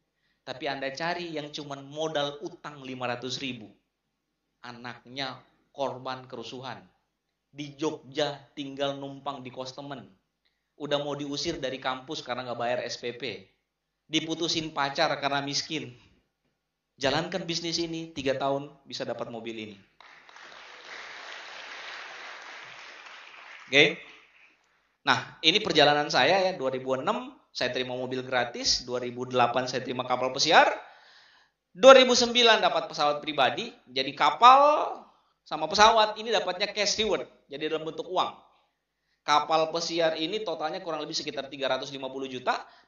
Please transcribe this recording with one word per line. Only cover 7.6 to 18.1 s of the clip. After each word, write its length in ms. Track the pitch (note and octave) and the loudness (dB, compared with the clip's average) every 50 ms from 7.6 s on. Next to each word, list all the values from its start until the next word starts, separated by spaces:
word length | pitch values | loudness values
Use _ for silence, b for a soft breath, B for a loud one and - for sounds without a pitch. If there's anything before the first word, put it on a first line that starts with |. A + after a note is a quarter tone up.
| D3+ C#3+ C#3 | -12 -12 -8
Jogja 640 | C3+ D#3 D3+ D3+ - B2 B2 C3+ D3+ D3 C#3+ C#3+ - - - _ | -4 -4 -4 -4 -6 -10 -8 -4 -2 -2 -2 -4 -8 -14 -16 _
tinggal 400 | - C#3 C3+ C3+ C3+ C#3+ C#3 C#3 | -10 -10 -8 -6 -4 -4 -4 -4
numpang 480 | C#3 C#3 C#3 C#3 C#3 C3+ C#3+ C3+ B2+ B2+ | -4 -8 -12 -12 -10 -8 -8 -8 -8 -10
di 60 | B2+ B2+ | -12 -12
kos 220 | B2+ B2+ C3 C3 | -12 -12 -12 -12
temen. 300 | C#3+ C#3 C#3+ C#3 B2+ G2 F#2+ _ _ _ _ _ _ _ _ _ _ _ _ _ - | -14 -14 -12 -14 -14 -16 -18 _ _ _ _ _ _ _ _ _ _ _ _ _ -10
Udah 240 | D3+ D3 C#3+ C#3+ C#3+ | -4 -2 -2 -2 -2
mau 160 | D3 C#3 C#3 | -2 -6 -6
diusir 400 | D3 C#3+ C#3+ C#3+ - E3+ D#3+ C#3+ | -6 -6 -6 -6 -4 -6 -6 -4
dari 240 | C3 B2+ C3 C3 - | -6 -6 -6 -6 -6
kampus 400 | C3 C3 C3 - - D#3 - - | -6 -6 -6 -8 -10 -12 -10 -8
karena 240 | B2+ A#2+ B2+ B2+ | -8 -8 -8 -8
nggak 140 | B2 A#2 A#2+ A#2 | -8 -6 -4 -4
bayar 160 | A#2+ B2 B2 A2+ | -2 -2 -4 -4
S 160 | A#2+ - - - | -6 -8 -8 -8
P 80 | A#2+ | -8
P. 120 | A#2+ - C3+ A#2+ G2 F#2+ - _ _ _ _ _ _ _ _ _ _ _ _ | -8 -8 -8 -10 -10 -10 -14 _ _ _ _ _ _ _ _ _ _ _ _
Diputusin 640 | - D3+ D#3 D3+ D#3+ D#3+ D#3+ F3 D3+ - E3 D#3 D#3 | -2 -2 -2 0 -2 -4 -4 -2 -2 -2 -4 -4 -4
pacar 400 | D3+ D#3 C#3 C#3 - - D#3+ C#3+ C#3+ C#3 | -4 -2 -2 -2 0 0 0 0 0 -2
karena 240 | C#3+ C3+ C#3+ C#3 C#3 | -2 -2 -2 -2 -4
miskin. 480 | C#3+ C#3 - - - D#3+ D3 B2 B2 B2 - - _ _ _ _ _ _ _ _ _ _ _ _ _ _ _ _ _ _ - | -4 -4 -4 -4 -4 -6 -8 -8 -10 -14 -18 -20 _ _ _ _ _ _ _ _ _ _ _ _ _ _ _ _ _ _ -4
Jalankan 480 | C3 C3+ C3+ D#3 E3+ F3+ F#3 F#3 - | -2 0 0 0 -2 -4 -6 -6 -6
bisnis 320 | E3 E3 E3 E3+ E3+ E3 E3+ | -6 -6 -6 -4 -4 -4 -4
ini, 320 | E3+ E3 E3 E3 E3 E3 | -4 -4 -6 -8 -10 -10